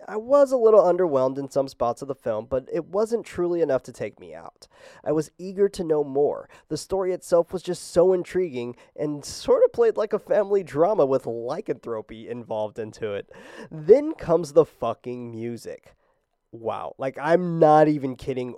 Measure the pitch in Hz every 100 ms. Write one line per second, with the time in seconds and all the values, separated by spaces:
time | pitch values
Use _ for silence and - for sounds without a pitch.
0 | - 214 233 285 269 254 220 208 170 180
1 | 180 135 131 135 139 139 139 - 117 117
2 | 139 135 120 107 113 131 131 165 160 190
3 | 220 226 - - 175 175 156 131 - -
4 | 110 - 90 78 82 _ - _ - -
5 | - 156 151 - 185 190 202 202 165 151
6 | 143 139 143 80 - - - 151 - 196
7 | 185 180 - 170 170 185 180 170 - 180
8 | 180 185 170 180 180 123 120 - _ -
9 | 151 147 - - - 494 494 - 233 208
10 | 214 208 - 180 196 202 165 135 170 208
11 | 139 135 131 117 120 147 - 135 117 113
12 | 98 110 101 120 117 110 107 110 107 -
13 | 110 98 - - - - 208 156 156 254
14 | 302 320 160 170 151 151 147 - 117 107
15 | 123 123 120 113 117 117 - 80 _ _
16 | _ _ _ _ _ 113 110 101 82 -
17 | 135 - 147 170 180 165 156 151 156 151
18 | 135 123 - 127 123